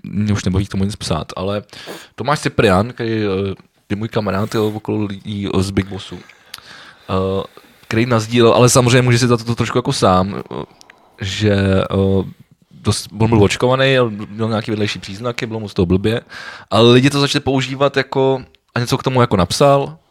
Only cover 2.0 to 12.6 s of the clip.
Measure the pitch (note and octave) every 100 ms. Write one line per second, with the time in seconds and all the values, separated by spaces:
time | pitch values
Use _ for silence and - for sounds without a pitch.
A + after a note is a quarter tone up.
2 | - - A#2 D3+ C#3 - A#2 F#2 A#2 A#2+
3 | A2+ A2 G#2 F#2+ G2 F#2 _ _ - G2+
4 | A2 A2+ G#2 F#2+ A2 A#2 G#2+ G#2 - G#2+
5 | G2+ G2 - G#2 G2+ F#2 F#2+ G2+ F#2+ F#2+
6 | - F2+ - - _ - - - - -
7 | - F#2+ F#2+ F#2+ - - - _ - A2+
8 | A#2+ A2+ G#2+ A#2+ A#2 C#2+ B2 C#3 B2 B2+
9 | B2 A#2 B2 A#2+ A2+ A#2 A2 B2+ B2 C#3
10 | G#2+ F#2 F#2+ C2+ - B1 - - - _
11 | _ - F#2+ G2 G#2+ G2 G2 F#2+ - G2
12 | G2 G2 F#2 - _ _